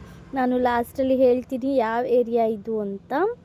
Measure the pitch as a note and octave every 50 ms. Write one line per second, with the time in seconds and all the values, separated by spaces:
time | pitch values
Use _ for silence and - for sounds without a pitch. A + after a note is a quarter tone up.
0 | - - - - - - C4+ C4+ B3+ B3 B3+ B3 B3 B3 A#3+ A#3+ A#3+ - - C4+
1 | C4 C4 C4 B3+ C4+ B3 B3 B3+ A#3+ - C4+ A#3 C4 C#4 C#4 B3+ A3 A3 A3+ A#3+
2 | B3 - A#3 B3 A#3+ A3+ A#3 A#3 A3+ A3 A3+ G3+ G3 A3+ A3 G#3+ G#3 G3 G3 F#3+
3 | - - B3 D4+ F#4+ A4+ A#4+ -